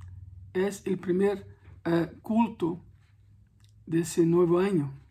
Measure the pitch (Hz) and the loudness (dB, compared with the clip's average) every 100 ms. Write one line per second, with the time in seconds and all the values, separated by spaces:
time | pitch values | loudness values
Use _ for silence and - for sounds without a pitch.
0 | - - - - - 185 196 196 202 185 | -18 -18 -18 -20 -8 -2 -2 -2 -4 -4
1 | 185 180 202 196 - - - - 170 170 | 0 2 2 0 -8 -20 -20 -8 0 0
2 | 165 - - 220 226 - 165 180 - - | 0 -6 -2 0 0 -2 -4 -4 -12 -20
3 | _ _ _ - _ _ - - - 165 | _ _ _ -20 _ _ -20 -20 -4 -2
4 | 165 - 165 170 175 175 196 180 139 139 | 0 2 4 4 4 4 2 0 -2 -8
5 | - | -20